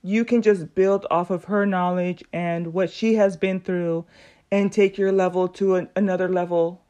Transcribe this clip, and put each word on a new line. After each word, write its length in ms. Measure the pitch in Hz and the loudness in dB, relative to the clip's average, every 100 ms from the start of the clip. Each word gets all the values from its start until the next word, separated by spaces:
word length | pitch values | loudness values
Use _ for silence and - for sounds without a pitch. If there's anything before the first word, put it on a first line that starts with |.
you 240 | 180 214 233 | -2 -2 2
can 160 | 240 | 2
just 320 | 214 202 156 | 4 2 0
build 320 | - 190 196 - | 0 2 2 0
off 200 | 165 175 | -2 0
of 140 | 185 | -4
her 200 | - 208 | -2 -2
knowledge 580 | 202 185 180 180 180 175 - | 0 0 0 0 -2 -6 -8
and 400 | 165 170 170 170 | -6 -4 -4 -4
what 160 | 165 180 | -2 -4
she 240 | - 226 | -2 0
has 240 | 220 196 175 | 4 2 2
been 220 | 190 185 | -4 -4
through 440 | 185 180 175 165 170 - - _ _ | -4 -4 -2 -4 -6 -20 -20 _ _
and 200 | 202 202 | 0 0
take 280 | 202 196 196 | 2 2 2
your 120 | 196 | 0
level 380 | 190 185 180 180 | 2 2 0 -2
to 280 | 180 196 185 | 0 0 0
an, 120 | 160 - | 0 -2
another 320 | 202 185 185 | 0 0 0
level 540 | 180 175 175 165 180 _ | -2 0 0 0 -4 _